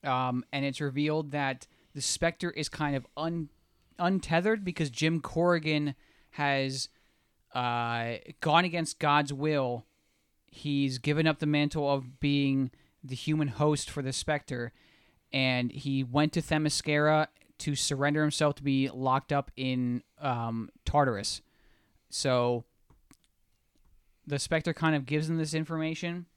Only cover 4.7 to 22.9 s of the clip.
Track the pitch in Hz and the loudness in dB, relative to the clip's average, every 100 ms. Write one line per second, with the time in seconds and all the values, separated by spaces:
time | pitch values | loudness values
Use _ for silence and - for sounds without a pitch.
4.7 | 170 151 117 156 165 - 165 175 175 156 | -2 -4 0 0 0 -2 0 4 4 2
5.7 | 156 147 135 _ _ _ - 143 139 135 | 0 0 -4 _ _ _ -2 0 2 0
6.7 | 131 - _ _ _ _ _ _ 123 123 | -4 -8 _ _ _ _ _ _ -4 -2
7.7 | 120 117 117 117 117 - - 160 156 180 | 0 -2 -2 -4 -6 -10 -6 4 4 4
8.7 | 170 160 - 151 147 143 139 151 147 127 | -2 -4 -2 4 4 4 -2 0 0 0
9.7 | 120 - _ _ _ _ _ _ - 147 | -4 -10 _ _ _ _ _ _ -10 -2
10.7 | 143 139 127 147 147 160 151 151 147 147 | 0 0 0 0 2 2 2 2 2 2
11.7 | 156 143 139 127 - 147 143 139 135 131 | 0 0 0 -4 -4 0 2 2 2 0
12.7 | _ _ _ 131 127 - 156 147 117 151 | _ _ _ -12 -8 -2 0 0 2 2
13.7 | 147 - - 135 131 - 147 - 123 120 | 2 -2 -6 -6 -6 -2 -4 -4 -8 -8
14.7 | _ _ _ _ _ _ 135 131 127 123 | _ _ _ _ _ _ 0 2 2 -2
15.7 | - 139 135 131 127 151 170 - 156 151 | -4 -2 -2 0 2 2 0 0 0 2
16.7 | - - 147 151 156 156 _ _ _ - | 0 0 2 4 4 2 _ _ _ -4
17.7 | 143 - 139 143 147 151 - 151 143 139 | -2 -2 0 2 2 2 4 2 2 0
18.7 | 135 135 127 131 131 - 143 139 - 131 | 2 0 -2 0 0 2 -2 -2 -6 -2
19.7 | 127 123 120 - _ 147 120 117 113 110 | 0 0 -2 -6 _ -4 -2 -2 -4 -8
20.7 | _ - 147 139 104 101 - _ _ _ | _ 0 4 4 2 -4 -6 _ _ _
21.7 | _ _ _ _ - 139 127 120 120 - | _ _ _ _ -2 2 4 2 0 -4
22.7 | _ _ | _ _